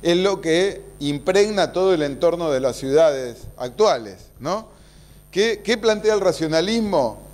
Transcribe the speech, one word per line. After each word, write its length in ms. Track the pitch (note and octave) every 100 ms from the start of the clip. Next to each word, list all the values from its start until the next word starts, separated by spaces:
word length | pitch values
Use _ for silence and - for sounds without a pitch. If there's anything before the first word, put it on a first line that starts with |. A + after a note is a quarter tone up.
es 140 | E3+ F3
lo 220 | F#3+ G3
que 400 | E3 E3 G3 - - -
impregna 720 | C#3+ C#3+ F3+ F#3+ G#3 G#3 D#3
todo 200 | F3+ F#3+
el 100 | F3
entorno 480 | C#3+ C3 E3+ E3+ E3
de 80 | C3
las 180 | C3 A#2+
ciudades 640 | C3+ C#3+ D#3+ C3+ B2 A2 G#2+ -
actuales, 600 | B2+ A#2 A3 B2+ G#2+ F#2 - -
¿no? 280 | C3 G#3 A3 - - - - - -
¿Qué, 300 | F3 A3 G#3+
qué 140 | - A#3
plantea 360 | A3 G#3 G#3+
el 80 | G#3+
racionalismo? 960 | F#3 D#3 D#3+ D#3+ F#3 A#3 G#3 E3+ A#2+ G#2 -